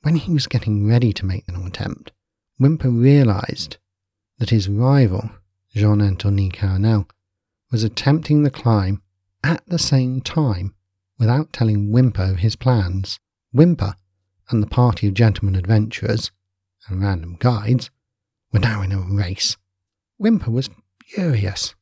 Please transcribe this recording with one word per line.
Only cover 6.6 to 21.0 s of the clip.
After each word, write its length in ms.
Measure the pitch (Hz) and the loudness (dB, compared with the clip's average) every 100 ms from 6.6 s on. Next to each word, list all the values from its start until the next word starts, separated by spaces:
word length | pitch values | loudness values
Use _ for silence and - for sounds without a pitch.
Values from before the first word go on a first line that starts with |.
| 98 95 107 107 - _ _ _ _ _ _ | -2 0 2 0 -2 _ _ _ _ _ _
was 100 | 113 | -4
attempting 640 | 110 - 139 151 156 151 | -4 -2 0 0 2 2
the 40 | 147 | 2
climb 540 | - 123 110 92 101 _ _ _ _ | 0 0 2 0 -4 _ _ _ _
at 220 | 139 165 _ | -4 -4 _
the 140 | 175 | -4
same 400 | - 135 127 131 | 0 0 0 -4
time 560 | - - 143 92 92 _ _ _ _ _ | -4 -2 0 -2 -6 _ _ _ _ _
without 340 | 113 127 151 | 0 0 -2
telling 380 | - 113 104 104 | -2 0 0 2
Whymper 320 | 117 127 101 | 2 2 2
of 160 | 95 92 | -2 0
his 160 | 107 | -2
plans. 640 | - 131 120 92 92 95 - _ _ _ | 0 0 0 0 -4 -6 -12 _ _ _
Whymper 440 | 123 170 156 - - _ _ _ _ _ | 4 4 4 -4 -8 _ _ _ _ _
and 140 | 113 | -2
the 60 | 104 | 0
party 400 | - 123 92 104 | 2 2 2 -2
of 60 | |
gentlemen 420 | 95 113 95 101 92 | 2 2 2 -2 -2
adventurers 760 | 90 110 107 - 113 113 - _ _ _ _ _ - | 2 0 0 -4 -4 -4 -6 _ _ _ _ _ -10
and 160 | 92 | -4
random 320 | 101 90 85 87 | -2 -4 -6 -2
guides 500 | 123 117 107 123 - _ _ _ _ _ _ | -2 0 -2 -2 -4 _ _ _ _ _ _
were 80 | 107 | -2
now 200 | 113 107 | 0 -2
in 100 | 95 | -4
a 80 | 98 | -4
race. 560 | 92 101 98 95 - - _ _ _ _ _ _ | -2 -2 -4 -4 -6 -8 _ _ _ _ _ _
Whymper 340 | 220 220 - | 0 0 0
was 180 | 117 135 _ _ _ | -4 -4 _ _ _